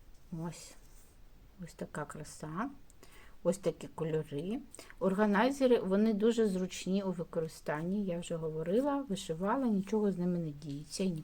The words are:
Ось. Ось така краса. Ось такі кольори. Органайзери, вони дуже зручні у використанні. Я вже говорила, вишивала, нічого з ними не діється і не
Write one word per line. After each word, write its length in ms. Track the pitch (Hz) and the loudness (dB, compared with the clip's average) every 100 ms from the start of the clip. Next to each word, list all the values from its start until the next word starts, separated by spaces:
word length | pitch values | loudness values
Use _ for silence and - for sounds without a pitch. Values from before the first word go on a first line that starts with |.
| - - - | -20 -20 -12
Ось. 440 | 165 165 156 - - - - - - - - - - | -8 -8 -8 -16 -20 -20 -20 -20 -20 -20 -20 -20 -16
Ось 100 | 170 | -16
така 320 | - 175 - 147 | -12 -10 -8 -10
краса. 640 | 156 151 - 156 160 269 - - - - - - - | -10 -14 -12 -8 -6 -6 -8 -20 -20 -20 -20 -20 -2
Ось 140 | 175 185 | 0 2
такі 300 | 175 160 - | -2 -4 -10
кольори. 720 | - 160 156 156 143 175 240 - - - - | -6 -2 -2 -2 -4 -4 -6 -8 -18 -20 -2
Органайзери, 800 | 185 190 214 196 247 277 262 240 | 0 4 4 6 4 4 6 6
вони 340 | 190 196 220 | 6 4 6
дуже 340 | 202 220 233 220 | 6 4 6 4
зручні 560 | 185 185 - - 190 | 2 -2 -4 0 0
у 80 | 190 | 0
використанні. 920 | 175 160 175 160 - - 151 170 202 190 | -4 -4 -4 -4 -6 -4 -2 -2 -2 -2
Я 140 | 170 | -4
вже 160 | 170 165 | -4 -4
говорила, 680 | 160 156 160 208 285 277 269 | -4 -4 0 2 2 0 -2
вишивала, 580 | 190 - 160 196 254 254 | -6 -4 -2 0 2 2
нічого 440 | 202 190 220 208 | 2 2 2 2
з 60 | 180 | 2
ними 220 | 175 175 | 0 0
не 120 | 165 | -2
діється 520 | 147 160 143 151 - | -6 -8 -8 -8 -4
і 60 | 190 | -2
не 120 | 160 | -2